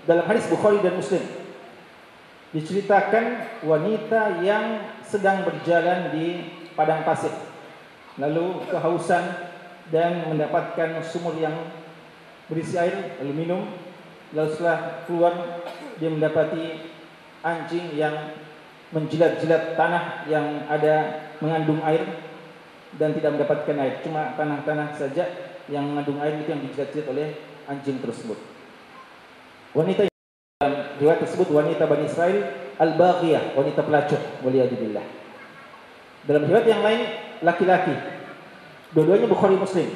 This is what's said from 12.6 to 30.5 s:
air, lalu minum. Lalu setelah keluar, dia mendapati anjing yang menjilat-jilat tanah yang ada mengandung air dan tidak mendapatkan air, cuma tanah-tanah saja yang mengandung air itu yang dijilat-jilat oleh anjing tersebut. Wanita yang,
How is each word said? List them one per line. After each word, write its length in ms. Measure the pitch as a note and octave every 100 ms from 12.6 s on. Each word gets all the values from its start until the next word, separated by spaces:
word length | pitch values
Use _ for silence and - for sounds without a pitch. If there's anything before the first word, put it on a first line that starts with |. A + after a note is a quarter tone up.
| D#3 F3
air, 400 | F3 G3 F3 -
lalu 100 | C#3
minum. 280 | D3 E3 F3+ G#3 - - - - - - D3+
Lalu 120 | D#3
setelah 520 | D#3 E3+ D#3+ E3 D#3+ -
keluar, 240 | E3+ F3 F3+ F3 - - - - -
dia 120 | D#3+
mendapati 840 | D#3 D#3 D#3+ D#3 E3 E3 - - - - - - -
anjing 540 | D#3+ E3 D3 E3+ F3 D3+
yang 380 | D3+ D#3 D3+ - - - - - -
menjilat-jilat 800 | D#3+ D3+ D#3 E3 - D#3+ D#3+ -
tanah 560 | E3 E3 F3 - - D3
yang 400 | D3+ D3 D3 -
ada 560 | D3+ D3+ D#3 D#3 - - -
mengandung 400 | D#3 D#3+ D#3 D#3
air 240 | D#3 D#3+ - - - - - - - - - D#3+
dan 160 | D#3 D#3
tidak 220 | D3+ D3
mendapatkan 340 | D3 D3+ - D3
air, 120 | C3 B2 D#3+
cuma 320 | D#3 D3+ -
tanah-tanah 560 | D3+ C#3+ D3 D3+ D3
saja 320 | - C#3 C#3+ F3+ - - - -
yang 240 | C#3+ C#3+
mengandung 320 | D3 C#3+ C#3+
air 160 | D3 D3+
itu 120 | D3
yang 80 | D3+ C3+
dijilat-jilat 380 | C#3 C3+ D3+ D3
oleh 180 | C#3+ D3+ - - - -
anjing 320 | C#3 C#3 C3
tersebut. 540 | A#2 A2+ A#2 G#2 - - - - - - - - - - - - -
Wanita 320 | - E3+ F#3+ G3
yang, 80 | _ _ _ _